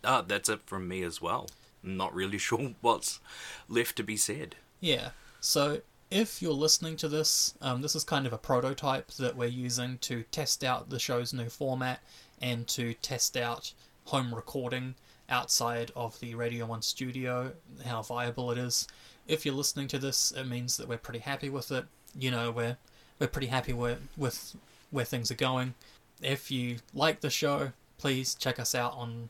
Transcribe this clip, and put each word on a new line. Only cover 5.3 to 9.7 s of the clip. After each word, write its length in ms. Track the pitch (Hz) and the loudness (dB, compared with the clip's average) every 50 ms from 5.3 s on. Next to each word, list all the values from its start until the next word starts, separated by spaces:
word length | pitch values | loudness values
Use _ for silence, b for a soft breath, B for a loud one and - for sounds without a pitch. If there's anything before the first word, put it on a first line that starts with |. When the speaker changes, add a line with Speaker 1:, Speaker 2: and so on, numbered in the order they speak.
| - - | -16 -4
Speaker 2:
So, 400 | - - - 151 143 147 147 160 - - - - - - | 0 2 4 4 4 2 2 -2 -4 -10 -20 -20 -10 0
if 320 | 190 196 226 214 - - | 2 2 2 2 0 -2
you're 100 | 180 170 | 0 0
listening 440 | 147 135 151 156 - - 170 160 160 | 2 4 6 6 6 6 4 -2 -4
to 120 | 151 - 151 | -2 -2 0
this, 460 | 147 156 156 147 - - - - - - | 2 2 4 4 4 4 4 2 0 -2
um, 200 | - 135 127 123 | -2 0 0 0
this 120 | 139 151 - | 0 0 0
is 80 | 185 - | 0 0
kind 220 | - 160 143 135 | 2 2 2 2
of 60 | 127 | 0
a 60 | 113 110 | -2 -4
prototype 760 | - - 135 123 123 131 139 - - 139 131 127 117 - | 0 4 4 4 4 2 -2 0 0 0 0 0 -2 -8
that 240 | - - 131 123 120 | -4 -2 0 0 0
we're 100 | 127 123 120 | 0 -2 0
using 500 | 120 123 127 123 | 0 -2 -2 0